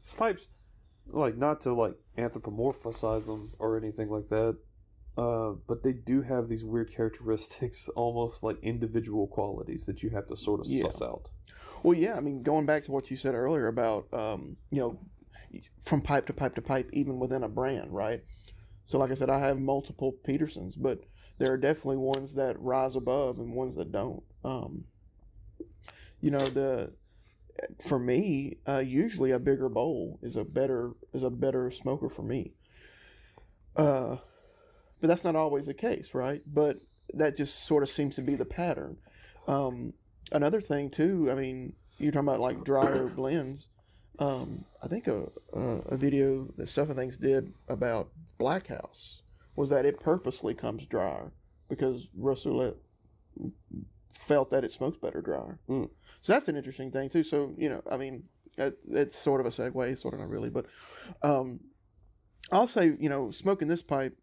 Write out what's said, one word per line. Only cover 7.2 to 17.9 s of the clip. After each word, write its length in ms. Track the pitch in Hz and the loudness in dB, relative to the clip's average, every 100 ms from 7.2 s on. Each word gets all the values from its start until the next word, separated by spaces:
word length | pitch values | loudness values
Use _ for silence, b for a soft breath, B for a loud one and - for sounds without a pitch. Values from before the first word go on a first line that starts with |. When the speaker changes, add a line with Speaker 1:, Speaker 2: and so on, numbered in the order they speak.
| 117 110 - - 123 - - | -2 -2 -2 -6 -6 -6 -6
Speaker 1:
<laughs> 80 | - | 0
almost 460 | 120 120 117 - | 0 0 -2 -2
like 160 | 110 104 | -4 -2
individual 640 | - 117 113 113 107 107 101 | -2 -2 0 -2 0 -2 0
qualities 580 | - 101 104 - - - | -2 -2 -4 -6 -8 -6
that 160 | - | -4
you 60 | 113 | -4
have 160 | 107 - | -4 -6
to 80 | - | -6
sort 240 | - 104 | -2 -2
of 60 | - | 0
Speaker 2:
Yeah. 180 | 135 | 0
Speaker 1:
suss 180 | 87 - | 0 -2
out. 280 | 58 - - - - B B B | -6 -6 -12 -18 -20 B B B
Speaker 2:
Well, 140 | 160 170 | 4 6
yeah, 180 | 185 202 | 4 0
I 40 | |
mean, 220 | 143 139 | -4 -2
going 220 | 120 156 | 2 2
back 200 | 147 151 | 4 2
to 80 | 143 | 2
what 180 | 139 - | -4 -4
you 60 | 131 | -4
said 160 | 131 | -2
earlier 320 | 120 131 156 113 | 0 2 2 2
about, 440 | 117 117 107 - | 2 2 0 -2
um, 420 | 120 110 98 69 - - | -4 -2 -4 -8 -14 -4
you 100 | 143 | 0
know, 180 | 120 - - - - B B - - - | 0 -4 -16 -20 -20 B B -18 -18 -14
from 200 | - 151 | 0 0
pipe 260 | - 143 - | 4 0 0
to 60 | |
pipe 220 | - 135 | -2 -2
to 80 | - | -4
pipe, 260 | - 131 127 | -2 -2 0
even 240 | - 139 127 | -2 0 0
within 240 | 127 131 | -2 -2
a 40 | 113 | -2
brand, 440 | 107 131 123 - | -2 -2 -2 -4